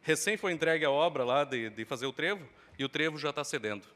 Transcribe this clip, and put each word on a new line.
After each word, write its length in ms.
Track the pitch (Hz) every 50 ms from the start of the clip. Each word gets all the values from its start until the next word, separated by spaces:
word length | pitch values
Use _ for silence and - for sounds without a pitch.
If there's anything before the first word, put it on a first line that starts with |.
recém 360 | _ - 160 147 - 202 214
foi 140 | 202 - 196
entregue 340 | 175 156 160 160 160 160 151
a 60 | 147
obra 340 | 139 143 156 175 151 139 127
lá 200 | 120 123 143 147
de, 260 | 139 131 123 113 110
de 140 | 107 107 110
fazer 220 | - 143 123 120
o 60 | 135 127
trevo, 360 | - 151 175 208 202 156 120 - - - - -
e 80 | - 135
o 40 | 135
trevo 300 | - 156 151 160 151 151
já 140 | 139 147 139
tá 120 | - 143
cedendo 420 | - - 139 107 107 104 101 92 - -